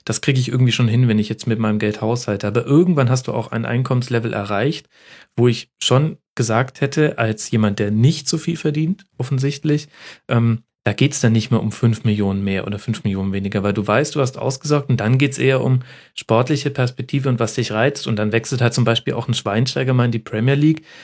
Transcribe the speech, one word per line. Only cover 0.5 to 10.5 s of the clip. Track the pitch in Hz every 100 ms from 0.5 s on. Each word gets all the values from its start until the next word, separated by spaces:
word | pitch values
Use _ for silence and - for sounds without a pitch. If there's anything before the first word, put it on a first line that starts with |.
irgendwie | 127 127
schon | 113 117
hin, | 113 123
wenn | 107
ich | 104
jetzt | 110 -
mit | 110
meinem | 107 107
Geld | 107 107
haushalte. | 110 120 113 98 101
Aber | 113
irgendwann | 120 143 180 151 127
hast | 127 -
du |
auch | 120 -
ein | 117 117
Einkommenslevel | 120 127 127 123 117 113
erreicht, | 104 101 101 135 160 - _ - - - -
wo | 123
ich | 120 - -
schon | - 127 156 - _
gesagt | - 110 110 127 -
hätte, | 139 156 151 -
als | 113 107 -
jemand, | 113 107 101
der | 104
nicht | 107 127 160 -
so | 160
viel | - 165
verdient, | 156 151 160 202 _ -
offensichtlich, | 127 135 139 143 156 147 - - - - -
ähm, | 120 117